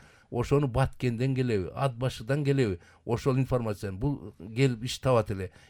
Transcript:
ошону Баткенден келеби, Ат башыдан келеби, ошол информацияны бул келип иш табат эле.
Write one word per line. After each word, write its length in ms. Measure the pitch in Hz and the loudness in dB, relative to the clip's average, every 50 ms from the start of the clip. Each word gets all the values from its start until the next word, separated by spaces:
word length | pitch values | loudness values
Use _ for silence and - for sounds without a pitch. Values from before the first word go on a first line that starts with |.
| - - - - _ _ | -12 -20 -20 -20 _ _
ошону 360 | - 120 120 - 139 143 147 | -4 -4 2 2 4 2 2
Баткенден 680 | 127 110 131 135 - - - 127 123 117 110 131 135 131 | 2 2 2 0 0 0 -2 -2 -2 0 0 0 0 0
келеби, 340 | 127 127 120 110 98 87 - - | 0 0 2 0 0 0 -4 -4
Ат 200 | - 135 139 117 | -2 -2 -2 -2
башыдан 480 | 117 131 123 - - 110 113 139 151 | -2 -4 -4 -4 -6 -4 -2 -2 0
келеби, 360 | 143 139 139 139 123 104 90 - - - - _ _ | 2 2 4 4 4 2 0 -2 -8 -18 -20 _ _
ошол 320 | - 120 110 - 139 127 | -2 -2 0 2 2 2
информацияны 640 | 135 131 - 131 123 117 110 104 - - 98 95 95 | 2 2 2 0 0 0 -2 -4 -4 -6 -8 -6 -2
бул 340 | 127 143 139 - 85 104 - - | -2 -2 -2 -4 -8 -14 -16 -16
келип 440 | 82 110 113 120 139 127 120 110 123 | -16 -6 0 2 2 2 2 -2 -4
иш 140 | 123 - - | -8 -8 -2
табат 320 | - 131 127 113 104 - | 0 2 4 4 2 0
эле. 200 | 101 95 92 87 - - - | -4 -6 -6 -8 -10 -18 -20